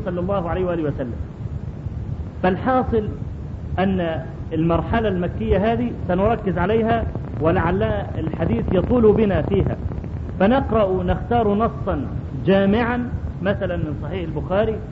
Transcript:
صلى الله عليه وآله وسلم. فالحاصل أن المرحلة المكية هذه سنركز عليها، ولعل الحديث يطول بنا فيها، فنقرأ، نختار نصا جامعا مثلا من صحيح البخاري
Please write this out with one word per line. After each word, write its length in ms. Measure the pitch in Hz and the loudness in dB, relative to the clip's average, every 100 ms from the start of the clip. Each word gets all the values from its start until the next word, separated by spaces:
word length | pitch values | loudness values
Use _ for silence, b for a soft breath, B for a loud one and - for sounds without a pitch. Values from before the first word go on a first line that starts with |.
| 190 | -2
صلى 140 | 175 | -4
الله 300 | 180 202 170 | -2 -2 -2
عليه 160 | 170 180 | -2 0
وآله 180 | 170 | 0
وسلم. 320 | 151 135 123 110 - - - - - - - - - - - - | -2 -2 -4 -6 -8 -8 -8 -8 -8 -8 -8 -6 -6 -6 -8 -2
فالحاصل 600 | 185 190 - 254 247 226 208 - - - - - - - | 0 0 0 0 2 0 -2 -4 -8 -8 -10 -10 -6 0
أن 420 | 190 185 170 156 - - - | 0 0 -2 -4 -6 -10 -6
المرحلة 540 | 160 165 165 - 226 220 | 0 2 2 2 0 0
المكية 680 | 180 175 - 220 196 214 | 0 -2 -2 0 2 2
هذه 180 | 233 240 196 - | 2 0 -4 -2
سنركز 500 | 170 208 226 190 175 | 2 2 2 0 0
عليها، 460 | 185 226 220 226 220 - - - | 2 2 2 2 0 -4 -6 0
ولعل 420 | 156 180 165 190 220 208 196 - | 2 2 2 2 0 0 -4 -4
الحديث 460 | 156 - 170 226 - | -4 -2 0 0 2
يطول 420 | 185 - 247 214 | 2 4 6 6
بنا 280 | 196 214 170 | 6 4 2
فيها، 360 | 143 196 - - - - - - - - | 2 2 2 2 -2 -6 -6 -8 -6 2
فنقرأ، 640 | 196 262 - 220 196 185 | 4 4 2 2 2 2
نختار 500 | 175 185 - 240 208 | 2 0 2 2 4
نصا 520 | 202 226 - - 156 123 - - - - | 2 0 -2 -2 -2 -4 -6 -6 -2 2
جامعا 640 | 196 196 214 233 247 240 - - - | 4 4 2 2 -2 -2 -4 -6 -4
مثلا 360 | 185 202 185 170 | -2 -2 -2 -2
من 220 | 156 143 | -4 -4
صحيح 200 | 151 185 | -6 -6
البخاري 520 | 165 151 139 190 220 208 - | -4 -4 -2 0 0 -2 -6